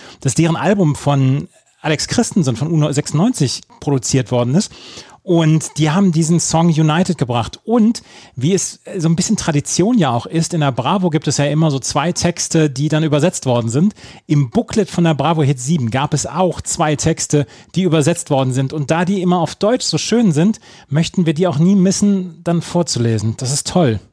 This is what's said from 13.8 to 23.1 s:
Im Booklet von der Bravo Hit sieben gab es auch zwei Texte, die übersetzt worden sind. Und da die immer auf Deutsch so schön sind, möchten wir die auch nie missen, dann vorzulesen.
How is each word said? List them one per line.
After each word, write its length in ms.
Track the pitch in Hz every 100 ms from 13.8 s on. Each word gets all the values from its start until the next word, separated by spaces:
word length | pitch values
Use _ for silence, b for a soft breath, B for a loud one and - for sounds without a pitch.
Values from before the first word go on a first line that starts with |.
| 196 B B B -
Im 240 | 147 131
Booklet 400 | 220 - - 196
von 140 | - 170
der 100 | 147
Bravo 260 | 139 165
Hit 180 | 135 135
sieben 300 | 123 165 117
gab 240 | 120 147
es 140 | 147 -
auch 340 | 151 185 -
zwei 340 | - - 156 147
Texte, 520 | - 160 - 147 143 B B
die 80 | -
übersetzt 480 | 185 160 143 170 -
worden 240 | 139 131
sind. 200 | 127 135
Und 180 | 156 139
da 120 | 165
die 180 | 175 202
immer 160 | 180 180
auf 160 | 160 -
Deutsch 300 | 202 254 -
so 120 | 151
schön 340 | - 226 226
sind, 280 | 147 185 220 B B B
möchten 380 | 143 165 - 165
wir 80 |
die 140 | 151 180
auch 100 | 139
nie 180 | 170 196
missen, 680 | 180 - 202 196 185 160
dann 180 | 170 170
vorzulesen. 760 | - 175 170 - 117